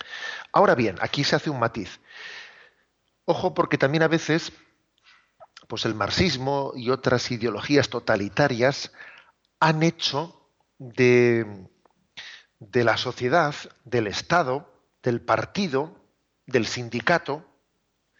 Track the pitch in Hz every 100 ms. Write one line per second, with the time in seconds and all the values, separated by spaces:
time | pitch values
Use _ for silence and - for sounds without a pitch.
0 | - - - - - 170 202 139 110 90
1 | 120 139 139 151 160 131 113 117 90 -
2 | _ - - - - - - _ _ _
3 | _ _ - 160 180 165 165 143 139 160
4 | 160 160 - 160 - - _ _ _ _
5 | _ _ _ - - - - 113 113 107
6 | 101 - 180 127 131 139 135 135 117 127
7 | 135 123 - 120 117 104 - 143 131 120
8 | - 110 101 - 143 113 127 - - -
9 | - - - _ _ - 160 156 165 -
10 | - 139 175 - _ _ _ - 127 113
11 | 123 123 120 117 107 101 92 _ _ _
12 | _ - - - _ - 107 123 117 -
13 | 127 - 123 170 147 147 - _ 117 123
14 | 104 90 - 170 131 139 - _ _ _
15 | - 117 - 110 107 - 190 131 160 -
16 | _ _ _ _ - 123 107 123 120 120
17 | - 170 - 147 - _ _ _ _ _
18 | _